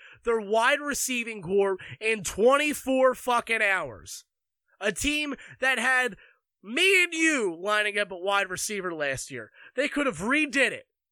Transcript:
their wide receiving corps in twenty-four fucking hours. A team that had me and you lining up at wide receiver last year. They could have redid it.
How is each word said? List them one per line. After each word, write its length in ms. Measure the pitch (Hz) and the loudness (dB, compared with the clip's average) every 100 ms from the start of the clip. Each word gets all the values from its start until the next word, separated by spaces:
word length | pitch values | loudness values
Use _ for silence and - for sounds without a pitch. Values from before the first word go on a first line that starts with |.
| - - | -20 -8
their 180 | 233 226 | -2 -2
wide 400 | 196 220 247 294 | 0 2 4 2
receiving 580 | 294 247 - 247 226 220 | 0 -4 -4 -4 -6 -8
corps 380 | 170 196 196 185 - - | 0 2 2 0 -8 -6
in 240 | 220 220 | -2 -2
twenty-four 920 | 175 - 233 277 302 - - 262 262 | -4 2 4 6 2 -2 0 4 4
fucking 480 | 247 - 240 226 226 | 2 0 0 0 0
hours. 640 | 208 190 143 95 92 - - _ _ _ _ - | 2 0 -2 -10 -16 -18 -20 _ _ _ _ -6
A 140 | 208 | -4
team 440 | - 285 294 294 262 - - | -2 -2 -2 -4 -8 -14 -4
that 180 | 254 254 | 0 0
had 380 | 247 254 247 - - _ _ _ | 2 2 0 -6 -18 _ _ _
me 400 | 190 262 381 381 | -8 2 4 4
and 120 | 349 | 4
you 420 | 320 320 294 202 165 | 2 2 2 0 -2
lining 400 | 196 214 208 202 | 0 0 0 -2
up 140 | 196 | -4
at 80 | 185 | -4
wide 300 | 185 202 190 | 0 0 0
receiver 420 | 180 - 208 180 | -4 -6 -4 -6
last 380 | 160 143 131 - | -4 -4 -4 -8
year. 200 | 127 107 - - | -12 -14 -20 -8
They 140 | - 285 | -4 -2
could 160 | 285 | -2
have 140 | 269 156 | -2 -2
redid 520 | 208 294 302 277 233 | 0 0 0 0 0
it. 160 | 143 - _ _ | -2 -12 _ _